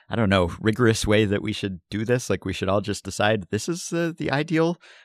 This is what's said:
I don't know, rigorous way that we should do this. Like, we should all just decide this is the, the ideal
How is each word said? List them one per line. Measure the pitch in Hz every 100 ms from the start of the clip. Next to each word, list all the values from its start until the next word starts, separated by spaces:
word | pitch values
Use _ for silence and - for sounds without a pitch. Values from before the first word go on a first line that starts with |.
| -
I | 113
don't | 101
know, | 95 85 -
rigorous | 110 110 117 110 104
way | 104 107
that | 101
we | 110
should | 98 101 92 -
do | 101 110
this. | 123 -
Like, | 95 95
we |
should | 92 95
all | 101
just | 101 98
decide | 98 - 104 110 90
this | 104 -
is | 170 -
the, | 170 170 160
the | 151
ideal | 135 156 156 165 175 - -